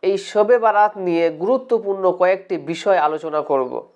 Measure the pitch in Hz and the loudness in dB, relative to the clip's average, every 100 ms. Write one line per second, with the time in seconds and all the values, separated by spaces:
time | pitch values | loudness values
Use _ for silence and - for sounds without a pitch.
0 | 185 196 - 208 214 240 220 208 214 208 | 0 -2 -2 0 2 4 4 4 2 0
1 | 180 170 165 156 185 254 247 233 202 196 | -2 0 0 -2 -2 -2 0 -2 -2 0
2 | 185 180 180 190 - 170 143 170 202 185 | 0 2 0 0 -4 -8 -6 -4 0 2
3 | 151 156 160 151 147 143 127 123 - | 2 -2 -4 -4 0 -2 -2 -6 -12